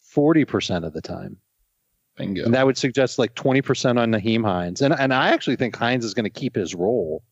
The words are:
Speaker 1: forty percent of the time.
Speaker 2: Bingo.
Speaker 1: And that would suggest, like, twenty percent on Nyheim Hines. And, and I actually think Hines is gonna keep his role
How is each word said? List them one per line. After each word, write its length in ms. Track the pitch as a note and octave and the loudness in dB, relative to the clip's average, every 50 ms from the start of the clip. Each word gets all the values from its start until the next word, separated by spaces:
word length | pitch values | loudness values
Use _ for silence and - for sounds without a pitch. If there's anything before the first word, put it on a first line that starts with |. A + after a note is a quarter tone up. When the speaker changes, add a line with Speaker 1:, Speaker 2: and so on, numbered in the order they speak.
| _ _ | _ _
Speaker 1:
forty 340 | - D3 C#3+ D3+ E3 D#3 B2+ | 0 2 4 6 6 4 4
percent 400 | - - G2 - - G2 F2 E2 | 2 2 -2 -2 -2 -4 -4 -4
of 80 | D#2+ - | -6 -8
the 60 | F2 - | -10 -10
time. 340 | - F2+ E2+ F#2+ G2 G2 - _ _ _ _ _ _ _ _ _ _ _ _ _ _ _ | -10 -10 -10 -12 -12 -14 -16 _ _ _ _ _ _ _ _ _ _ _ _ _ _ _
Speaker 2:
Bingo. 280 | - D2 F#2+ F#2+ F2 - | -10 -6 -6 -4 -2 0
Speaker 1:
And 100 | A2+ A#2+ | 2 2
that 100 | C3 C3 | 4 4
would 120 | C3+ B2+ - | 2 2 2
suggest, 400 | - C3 A2+ C#3 C3 A#2+ - - | 0 -2 0 2 0 0 0 0
like, 160 | A#2+ - - | -2 -2 -2
twenty 260 | - - C#3 C3 C#3 C3+ | -2 0 2 2 2 2
percent 360 | - C3 - - C3 A#2 A#2+ | 0 0 0 2 2 2 2
on 120 | A#2 A2+ A2+ | 2 2 2
Nyheim 320 | G#2+ F#2 A2+ A2 A2+ A2+ | 0 0 0 0 2 2
Hines. 380 | G#2 F#2 F2+ F2 F2 F2+ - C#3 | 0 0 0 -2 -4 -2 0 2
And, 120 | C3+ C3+ | 2 2
and 180 | B2+ C3+ C3+ B2+ | 2 0 0 2
I 180 | C3 D#3 F#3+ | 2 2 2
actually 260 | A3 - - - B2+ | 2 0 0 -2 -2
think 180 | - C3+ A2 - | 0 -2 -4 -2
Hines 280 | - A#2+ A#2+ B2+ B2+ A#2 | -2 -2 0 0 0 -2
is 100 | G#2+ - | -4 -4
gonna 160 | A#2+ G#2+ F#2+ | -4 -4 -4
keep 240 | - - C#3 A#2 - | -4 -6 -6 -4 -4
his 200 | A#2 F#2 D#2 G2 | -4 -4 -4 -4
role 500 | E2+ F2+ G#2 B2 A#2 F2+ D#2 D#2 D#2 - _ | -2 0 0 0 0 -2 -4 -6 -8 -10 _